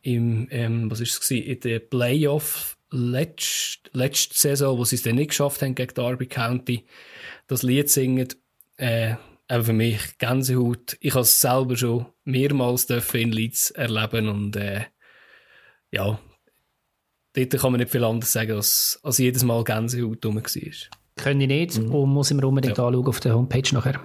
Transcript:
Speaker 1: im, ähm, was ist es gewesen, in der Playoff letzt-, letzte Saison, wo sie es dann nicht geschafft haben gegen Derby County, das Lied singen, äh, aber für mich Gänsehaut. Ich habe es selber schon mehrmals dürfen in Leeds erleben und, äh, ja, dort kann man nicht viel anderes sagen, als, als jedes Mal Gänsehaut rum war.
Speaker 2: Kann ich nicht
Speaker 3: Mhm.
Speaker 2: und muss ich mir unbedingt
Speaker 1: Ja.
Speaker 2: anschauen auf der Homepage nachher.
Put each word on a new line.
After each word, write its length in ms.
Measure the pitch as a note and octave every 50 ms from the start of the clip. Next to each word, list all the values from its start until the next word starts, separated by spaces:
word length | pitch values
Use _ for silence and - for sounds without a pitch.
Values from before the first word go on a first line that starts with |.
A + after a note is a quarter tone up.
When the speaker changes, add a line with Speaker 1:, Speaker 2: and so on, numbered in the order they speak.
Speaker 1:
im, 460 | _ C3+ B2 A#2 A#2 A#2 A2+ A2 A#2+ B2+
ähm, 400 | C#3+ A#2+ A#2 A2+ A2+ A#2 A2+ A2
was 80 | G#2+ G#2+
ist 140 | A#2+ A#2 -
es 80 | -
gewesen, 240 | - - C3+ A#2 -
in 120 | - B2+ -
der 180 | - B2 A2+ A2+
Playoff 960 | - _ - B2+ A#2+ A#2+ C3 D3+ D3+ C#3+ C#3+ D3+ D3 - - - - - - _ _ _
letzt-, 960 | - C3 A#2+ A#2+ B2 C3 E3 E3 - - - - - - - - - - _ - _
letzte 440 | B2+ - C#3+ - - - - -
Saison, 400 | - - D3 C#3+ C#3 C#3+ C3+ C3
wo 60 | A#2+ B2
sie 120 | - -
es 80 | A#2+ -
dann 120 | A#2 A#2
nicht 140 | B2+ D3+ D3
geschafft 320 | - - C#3+ C#3+ - -
haben 140 | C#3+ C3+ B2+
gegen 180 | - B2+ B2 -
Derby 320 | - B2 A#2+ B2+ B2+ C3
County, 580 | B2+ - B2 A2+ A#2 B2 B2 - - B2 A2+ _ _ - - - - - - - - - - _
das 160 | _ C3 B2 -
Lied 260 | B2+ B2+ C#3 D3 C#3+
singen, 380 | - C#3+ C3 B2+ B2+ C3 B2+ B2+ - _ _ _ _ _ - _ _
äh, 380 | - C3 A#2+ A#2 A2+ A2+ A2 A2+ A2+ - - - _ _
aber 160 | - B2+ A#2+ A2+
für 100 | A#2 A2+
mich 440 | A2 A2+ A#2 A2 G#2 - - -
Gänsehaut. 800 | _ - A#2+ B2+ C3+ C3 B2+ B2+ B2 B2 A#2+ A#2+ - _ - - -
Ich 140 | - D3 -
habe 80 | C3
es 180 | A#2+ - - -
selber 340 | - B2+ B2 C3+ C3 B2+ B2
schon 280 | A2+ B2 A#2+ A#2 A#2+ A#2+ - _ _ _
mehrmals 600 | - B2+ B2+ C3+ C#3+ C#3+ C3+ B2+ B2 B2 B2 -
dürfen 340 | - B2 A#2+ - - - A#2+
in 100 | A2+ A#2
Leeds 400 | A2+ A2 A2 A#2 - - - -
erleben 560 | - - C3+ A2+ A2 G#2+ A2 A2 - A2+ G#2+ G#2+
und, 260 | G#2 G2+ G#2 G#2 G#2+
äh, 260 | G#2 G2+ G2+ G2 G2+ A2 - _ _ _ - _ - - _ - - _ _ _ - _ - _ _ _ _
ja, 280 | - - G2 G2+ G#2+ G#2 - - _ _ _ _ _ _ _ _ _ _ _ _ _ _ _ _ _ _ _ _ _
dort 160 | C#3 C3 B2+ -
kann 140 | B2+ - C3
man 80 | B2 A#2+
nicht 120 | B2 A2+
viel 120 | - B2+ A#2+
anderes 280 | A2+ A2+ A#2 A2+ -
sagen, 220 | - A#2 A2+ A2 A2
als, 460 | G#2 G2+ - - - - - - - _
als 140 | D3+ A#2+
jedes 260 | - C3 B2 B2 B2+ B2
Mal 200 | A#2+ A#2 A#2 A2+
Gänsehaut 600 | - A2 A2+ A2+ A#2 B2 A#2+ A#2+ A2 A2 A2+ -
rum 100 | A2 G#2
war. 60 | G#2+ - - - - - D3+ - - - - - _ _ _ _
Speaker 2:
Kann 260 | - - C#3 C#3+ C#3
ich 60 | C#3
nicht 300 | C3 C3+ D3+ E3+ F3 - A2
Speaker 3:
Mhm. 140 | A2 A2+ C3+
Speaker 2:
und 160 | D3 C#3 C#3
muss 220 | C#3 C#3+ C#3 -
ich 60 | D3+
mir 100 | C#3 C3+
unbedingt 300 | C3+ C3+ C#3 C3 B2+ G2+
Speaker 1:
Ja. 100 | B2+ B2
Speaker 2:
anschauen 200 | B2 B2 B2+ B2+
auf 120 | C#3 A#2 -
der 140 | - B2 A2+
Homepage 380 | A#2 B2 B2+ - - - - C#3
nachher. 260 | B2+ - C3+ C3+ - -